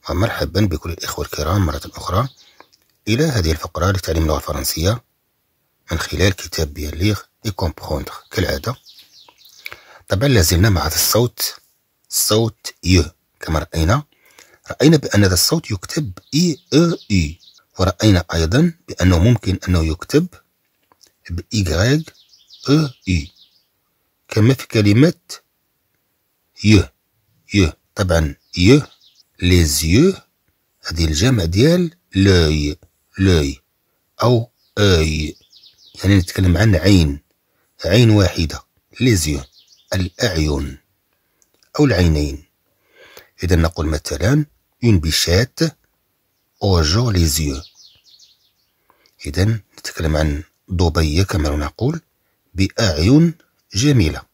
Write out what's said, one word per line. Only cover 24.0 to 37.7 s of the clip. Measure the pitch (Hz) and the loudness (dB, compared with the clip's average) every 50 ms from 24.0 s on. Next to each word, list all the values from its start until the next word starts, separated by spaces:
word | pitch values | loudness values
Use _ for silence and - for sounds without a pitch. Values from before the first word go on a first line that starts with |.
| _ _ _ _ _ _ | _ _ _ _ _ _
كما | - 110 104 117 135 | -2 2 2 2 2
في | - - | 0 -4
كلمة | - - 113 104 101 101 113 139 175 175 _ _ _ - - _ _ _ _ _ _ _ _ _ _ _ _ _ _ _ _ _ _ _ _ _ _ _ - - | -4 -2 0 2 4 4 4 4 2 2 _ _ _ -20 -20 _ _ _ _ _ _ _ _ _ _ _ _ _ _ _ _ _ _ _ _ _ _ _ -4 2
ي، | 104 107 98 - - _ _ _ _ _ _ _ _ _ _ _ _ - | 4 4 4 4 0 _ _ _ _ _ _ _ _ _ _ _ _ 0
ي. | 104 95 78 - _ _ _ _ | 2 2 2 0 _ _ _ _
طبعًا | - 104 92 87 82 80 73 69 _ _ _ - 90 | -4 -2 0 0 0 0 -2 -6 _ _ _ -4 0
ي، | 90 98 131 151 143 - _ _ _ _ _ _ _ _ _ _ 90 | 4 6 6 4 4 -2 _ _ _ _ _ _ _ _ _ _ 0
لي | 90 90 90 85 | 2 4 4 4
زيو، | 76 71 73 80 80 87 113 160 190 190 - _ _ _ _ _ _ _ _ _ _ _ _ _ | 2 0 -2 -2 0 2 4 4 2 0 -2 _ _ _ _ _ _ _ _ _ _ _ _ _
هذه | - 87 82 82 | -12 -4 -2 -2
الجمع | 80 76 71 92 127 131 110 95 | -2 0 0 0 0 0 0 -2
ديال | 82 85 95 120 156 170 180 180 165 - _ _ _ - | -2 0 2 2 4 2 2 0 -4 -6 _ _ _ 0
لوي، | 98 95 98 95 87 82 78 78 78 73 73 76 - _ _ _ _ _ _ _ - | 2 4 4 6 4 4 2 0 0 -2 -4 -6 -8 _ _ _ _ _ _ _ 0
لوي، | 98 95 90 82 71 71 69 - _ _ _ _ _ _ _ _ _ _ _ _ - | 2 2 2 2 0 -2 -6 -10 _ _ _ _ _ _ _ _ _ _ _ _ 0
أو | 117 123 117 113 - _ _ _ _ _ - | 2 2 2 0 -4 _ _ _ _ _ 0
أوي، | 104 101 92 82 80 80 78 76 78 76 - _ _ _ _ - _ - _ _ _ - _ | 2 4 4 4 2 0 -2 -4 -6 -6 -8 _ _ _ _ -20 _ -20 _ _ _ -20 _
يعني | - - 95 101 | -6 0 2 2
نتكلم | 98 87 - - - 95 90 87 | 2 2 0 -4 -2 0 2 2
عن | 85 107 113 98 | 2 2 2 2
عين، | 80 - 95 104 92 82 73 71 73 _ _ _ _ _ _ _ _ _ _ | 2 4 4 4 4 4 2 -2 -6 _ _ _ _ _ _ _ _ _ _